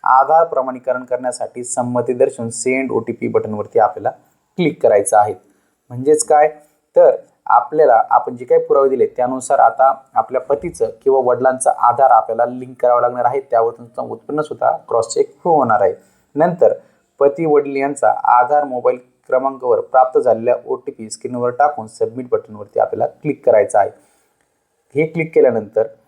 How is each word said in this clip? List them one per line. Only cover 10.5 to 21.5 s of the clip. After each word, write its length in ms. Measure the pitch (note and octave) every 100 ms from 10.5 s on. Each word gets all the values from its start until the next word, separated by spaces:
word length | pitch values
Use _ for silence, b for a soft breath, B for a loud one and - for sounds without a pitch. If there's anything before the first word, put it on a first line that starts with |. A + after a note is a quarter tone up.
| C#3+ E3+ - A2 -
किंवा 180 | - C3+
वडिलांचं 460 | B2 A#2+ C3 B2+ C#3
आधार 400 | - A#2+ A#2 C3+
आपल्याला 360 | A#2 A2 A2+ A#2+
लिंक 360 | B2+ B2+ B2
करावं 180 | B2 A#2+
लागणार 240 | A#2+ B2
आहे. 160 | A#2+ C#3
त्यावर 320 | C3+ A#2 A2+
तुमचा 300 | A#2 A#2+ -
उत्पन्न 380 | A#2+ A2+ - D3
सुद्धा 360 | D3+ A#2+ A#2+ - -
क्रॉस 260 | A#2 A2+
चेक 200 | - C#3 _
होणार 380 | F3+ D#3+ B2 G#2+
आहे. 120 | G2 - b b b
नंतर 400 | C#3+ E3+ F3+ - - b b b _
पती, 280 | C#3+ C#3+ D#3+
वडील 300 | D3 C#3+ C#3
यांचा 380 | C#3 C#3+ A2 -
आधार 400 | - B2 B2+ D3
मोबाईल 340 | C#3+ B2+ B2 B2 _ _ _
क्रमांकावर 520 | B2+ C3+ C3+ B2+ A2
प्राप्त 400 | - C3 B2+ D3
झालेल्या 340 | B2+ A2+ A#2 B2 -
ओटीपी 440 | B2+ - - A2
स्क्रीनवर 400 | - C3 B2 B2